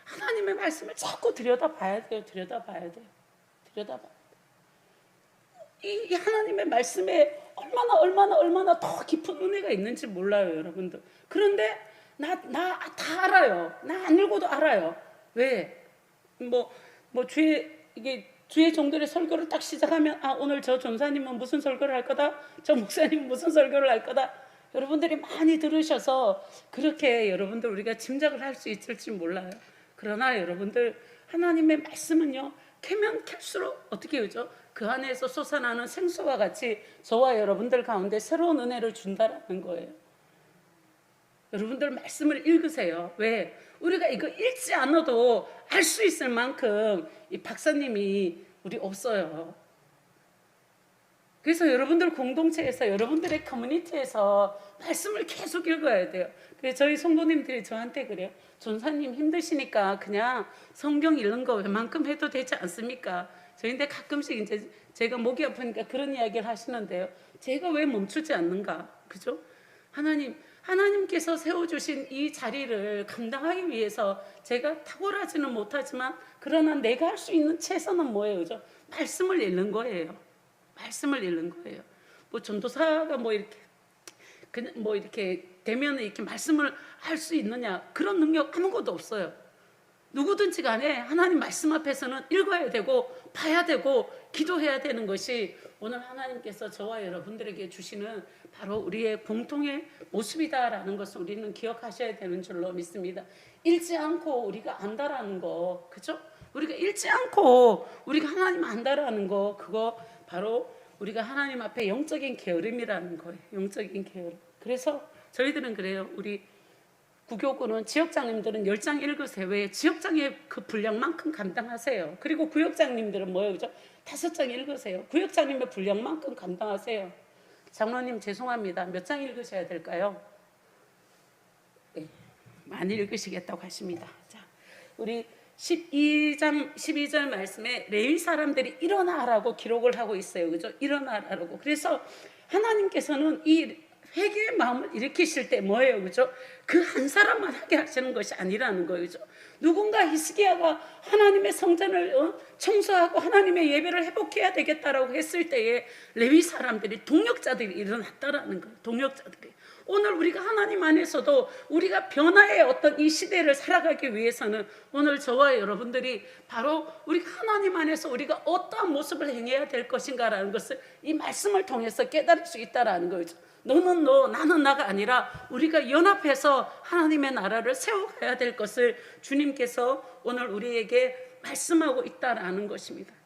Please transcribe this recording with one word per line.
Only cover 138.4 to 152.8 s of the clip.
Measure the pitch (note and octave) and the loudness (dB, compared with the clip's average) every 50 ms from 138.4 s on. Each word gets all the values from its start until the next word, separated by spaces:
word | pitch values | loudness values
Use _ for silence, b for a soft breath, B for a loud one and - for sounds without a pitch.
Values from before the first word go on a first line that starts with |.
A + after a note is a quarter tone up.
| D4+ C#4+ - C4 - - - - | 2 0 0 0 -2 -2 -4 -4
일어나라고 | E4 F4+ G4+ G4 F4+ F4+ F4 D4 A#3+ A#3+ A#3 G#3 G3+ A#3+ - | 0 0 2 2 2 2 0 0 2 2 2 2 2 0 -4
기록을 | - - A3 A#3 A#3 A#3 B3 G3 | -4 -2 -2 0 4 4 2 2
하고 | A#3 A3+ G#3 G#3 | 2 -2 -4 -4
있어요. | F#3 F#3+ - - F#3 E3+ D#3+ | -6 -6 -6 -4 -2 -2 -2
그죠? | E3 E3 - A3 - - | -2 -4 -6 -8 -8 -4
일어나라고. | C#4 C#4+ D4 C#4 C4+ B3+ A3 G3+ - - F#3+ E3+ F3 E3+ F#3+ | -2 -2 -2 -2 -2 -4 -6 -6 -6 -6 -8 -8 -8 -8 -10
그래서 | F#3+ - D4 D4+ D4+ - E4+ D4 B3+ B B B B B B B B B | -6 -2 -2 -2 0 0 0 -2 -2 B B B B B B B B B
하나님께서는 | B E4 G4 A4 A4+ A4 G#4 G4 F#4 - C#4+ - - D4 C4+ D#4 D#4 D#4 - - | B 0 2 2 4 2 2 2 2 0 -2 -2 0 0 2 2 0 0 2 4
이 | D#4 D#4+ E4 C#4 A3 - - - _ _ _ - - - | 4 6 6 4 0 -6 -16 -20 _ _ _ -18 -8 -4
회개의 | E4 G4+ G4+ G4+ G#4 A4 A4 | 0 0 0 0 0 -2 0
마음을 | B4+ F4+ A#3+ B3 B3 C4 - - - | 2 2 2 2 0 -2 -4 -6 -6
일으키실 | G#3+ B3+ C#4 - - F4 D#4+ - C#4 A#3 - | -6 -6 -4 0 0 0 2 0 -2 -2 0
때 | C4 G#3 | 0 0
뭐예요? | G3 G3 G3+ B3 C4 C4 A3+ G3+ | 2 2 4 4 4 4 4 2
그죠? | F#3 F3+ - B3 B3+ B3+ B B B B B B B | -2 -2 2 2 2 2 B B B B B B B
그 | - - F4+ E4+ | 4 4 4 4
한 | - - C4+ C4 | 4 0 -2 0
사람만 | C#4+ - G4+ G#4 - - A4+ G4 D#4+ A#3+ | 2 6 6 6 6 4 2 0 -4 -6
하게 | - - - E4+ | -6 -2 2 2
하시는 | D4+ - - - B3+ B3+ B3+ B3 | 2 2 0 -2 -4 -2 -2 -2
것이 | G#3+ G3+ - - | -4 -4 -6 -6
아니라는 | - F#3 F#3 G3+ A3 B3+ A#3 F#3+ F#3 E3+ | -4 -4 -2 -2 0 0 0 0 -2 -2
거예요. | E3+ F3+ E3+ F3 | -2 -2 -4 -4
그죠? | F3+ - - - - B B B B B B | -6 -8 -14 -18 -20 B B B B B B
누군가 | - E4 D#4+ G4 G#4 G#4+ A4 G#4+ F4+ | 4 4 4 4 2 2 4 4 4
히스기야가 | D4+ D#4 D#4 - - - G#4 G4+ F#4+ E4+ E4+ E4+ D#4+ D4+ - B B B B | 4 2 0 -2 -2 2 4 4 4 4 4 4 2 2 0 B B B B
하나님의 | B - G#4 G#4+ G#4 G4+ G4 G4 G4 G4+ | B 2 6 8 8 8 8 6 4 2
성전을, | - - F#4+ F4 F4 E4 G4 F#4 F#4+ F4 F4 F#4+ - | 0 2 4 4 4 4 4 2 2 0 0 2 2
어? | C4+ D#4 F4 - B B B B | 2 2 2 -2 B B B B
청소하고 | B - F#4 A4+ G4+ | B 0 2 4 4